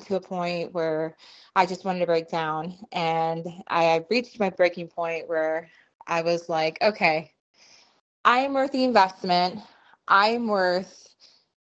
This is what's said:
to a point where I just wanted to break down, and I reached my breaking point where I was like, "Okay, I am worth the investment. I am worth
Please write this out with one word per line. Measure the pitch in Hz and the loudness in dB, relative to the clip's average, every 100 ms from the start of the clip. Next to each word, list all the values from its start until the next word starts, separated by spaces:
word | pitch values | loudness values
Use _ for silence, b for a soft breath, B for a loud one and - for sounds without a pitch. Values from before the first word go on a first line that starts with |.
| - | -4
to | 190 | -6
a | |
point | 185 185 175 175 170 | -4 -6 -4 -4 -6
where | 180 160 156 160 160 B B B 190 | -4 -2 -2 -6 -10 B B B 0
I | 180 | 0
just | 180 | 0
wanted | 196 180 | -4 -2
to | 170 | 0
break | 165 165 | 0 -2
down, | 170 160 156 165 180 - | -4 -2 -4 -6 -12 -10
and | 175 165 165 165 165 170 170 - | -4 -2 0 -2 -4 -8 -12 -4
I | 170 165 165 165 | 0 2 2 0
reached | 240 240 - | -2 -2 -4
my | 196 | -2
breaking | 185 180 180 170 | 2 0 0 -12
point | - 165 165 - | -8 -6 -6 -4
where | 160 156 160 170 b b b - | -2 -2 -4 -8 b b b -6
I | 165 | -2
was | 165 170 170 | 0 -2 -2
like, | 160 160 160 | -2 -2 2
"Okay, | 214 208 170 156 156 _ _ b b b b b _ _ | 0 2 0 0 -4 _ _ b b b b b _ _
I | 214 247 | 2 2
am | 277 | 2
worth | 269 269 | 0 0
the | 269 | 0
investment. | 254 220 190 - 185 180 180 208 B B B B - | 4 4 4 0 0 2 0 -4 B B B B 2
I | 196 214 | 4 4
am | 240 226 | 2 0
worth | 202 180 180 185 - - _ b b b b _ | 2 2 0 -4 -16 -20 _ b b b b _